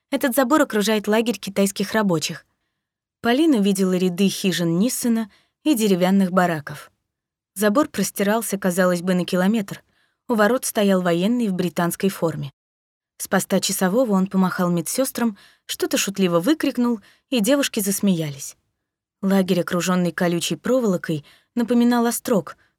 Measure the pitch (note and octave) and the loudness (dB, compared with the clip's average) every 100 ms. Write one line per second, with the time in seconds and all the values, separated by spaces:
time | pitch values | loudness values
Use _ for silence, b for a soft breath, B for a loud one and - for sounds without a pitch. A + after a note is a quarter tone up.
0 | - C#4 C#4+ A#3 B3+ D4+ C#4+ G#3+ G#3 G#3+ | -8 -2 0 0 2 4 2 0 0 0
1 | G#3 A3 A#3 G3+ - G3 G3 - F#3+ A3 | 0 0 0 -4 -6 -2 -2 -2 -4 0
2 | G3+ E3 - D#3+ _ _ _ _ _ _ | 0 0 -2 -10 _ _ _ _ _ _
3 | _ _ A#3 B3+ E4 A#3+ G3+ F#3+ F#3+ F#3 | _ _ 0 2 4 4 2 2 2 2
4 | F#3 F3 G3 - G3 E3+ E3+ E3+ A#3+ - | 0 2 0 0 -2 0 0 2 0 0
5 | A#3+ A3+ A3 b b b D4+ B3+ A3 F3+ | -2 -2 -4 b b b 0 2 2 2
6 | F3+ G3 F#3 F#3 F3 D#3+ C#3+ D3 - _ | 4 4 4 2 2 0 -8 -14 -18 _
7 | _ _ _ _ _ - G#3 G#3+ D#4 - | _ _ _ _ _ -2 2 2 0 -2
8 | F#3+ - G3+ A3+ A3 G3 G3 F3 F#3 F3 | -4 -2 0 0 -2 -2 -2 2 2 2
9 | F3+ F3+ E3+ F#3 F#3+ A3+ G3+ - _ _ | 0 0 0 0 2 0 -4 -10 _ _
10 | _ _ - A3+ G#3 B3+ - - G3+ F#3+ | _ _ -4 2 2 2 -2 0 2 2
11 | F3+ E3+ G3 B3 A3 F3+ F3+ - E3+ - | 2 0 0 0 -2 -2 -4 -2 -4 0
12 | F#3+ F#3+ E3 D3+ C#3+ _ _ _ _ _ | -4 -2 -4 -4 -10 _ _ _ _ _
13 | _ - - F#3+ - F#3+ - F#3+ F#3+ G#3+ | _ -14 -2 -2 0 -2 -2 -2 0 0
14 | B3+ G3 F#3+ F#3+ F#3 E3 F3+ F3 D#3 - | 2 2 0 0 0 0 -2 -2 -2 -4
15 | C4+ - A#3 G3+ B B B - F#4 C4 | -4 -2 -4 -4 B B B -6 -2 -2
16 | - G3 F#3 E3+ F#3 D#4+ D4+ B3 A#3+ A3+ | -2 0 0 2 2 0 0 0 -2 -2
17 | b b b B3+ G#3 C#4+ C4 - G3 G3 | b b b -2 2 2 0 -2 -2 0
18 | G3+ E3+ D3+ C3+ - - _ _ _ _ | 0 0 -2 -8 -16 -18 _ _ _ _
19 | _ - G3 G3 F#3 F3 E3 F3 E3+ F3+ | _ -6 0 2 2 0 0 -2 0 0
20 | F3+ - F3 F3 - D#3+ - C4 A3+ F3+ | 0 -2 -2 -2 -4 -6 -2 0 0 -2
21 | - D#3 b b b - A#3 A#3+ A#3+ A#3+ | -2 -6 b b b -6 0 2 2 2
22 | A#3 A#3 - G#3+ - - _ | 0 -2 -2 -2 -2 -14 _